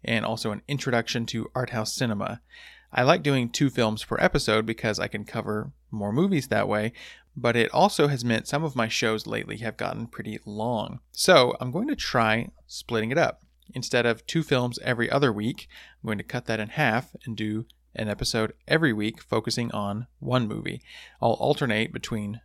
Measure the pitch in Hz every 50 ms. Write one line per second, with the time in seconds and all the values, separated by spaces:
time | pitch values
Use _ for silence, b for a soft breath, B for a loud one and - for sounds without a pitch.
0 | - - 117 110 - - 113 113 - 113 104 101 - - 143 139 - 135 120 117
1 | 117 - - 123 117 - - 117 110 - _ 127 127 - - 117 107 - - -
2 | 135 117 107 101 98 92 110 - B B B B B B B B B B - 127
3 | 127 131 170 180 151 143 139 131 123 117 - - 147 135 - - 117 110 107 107
4 | - - 117 - - 180 - 147 - - 107 107 110 110 113 - - 113 104 -
5 | 95 101 - 104 101 - - 117 104 98 104 107 110 139 - _ _ _ - 107
6 | 101 101 107 135 175 202 196 151 127 - 110 107 104 95 104 107 107 117 B B
7 | B B B B B B _ 135 127 120 117 120 113 - - - 175 202 - -
8 | 156 143 143 123 120 120 113 110 - - - 147 160 156 131 127 113 110 - -
9 | - 113 110 110 - 110 107 110 104 104 107 107 113 113 107 - 110 90 - 110
10 | 117 117 - - 107 110 107 - _ - 104 104 110 120 123 107 - - - 127
11 | _ _ _ - - - 185 147 127 123 - - 127 127 123 175 226 302 294 -
12 | - - - 127 113 110 110 113 117 - - - _ _ - - - - 117 113
13 | 107 113 131 165 156 117 - - _ _ _ _ _ - - 127 120 - - 123
14 | 117 120 113 110 - - - 165 151 - 147 127 123 123 117 - - 123 123 113
15 | 117 - - 143 143 131 107 104 104 120 - - - B B B B B B B
16 | - 110 107 101 - - - 123 - - 113 110 107 104 - 151 151 123 110 120
17 | - - _ - - - 113 104 107 107 107 110 117 _ _ _ _ _ _ -
18 | 110 107 104 - - - - 117 110 107 - _ _ - 147 160 165 147 110 104
19 | 104 107 - - - _ - 110 107 - - - 120 120 - 104 104 101 101 107
20 | 120 - _ _ 139 131 127 127 120 104 107 110 - - - 120 B B B B
21 | B B B B - - - - - 131 147 - 147 123 107 107 113 - - 117
22 | - - 120 110 104 101 104 113 _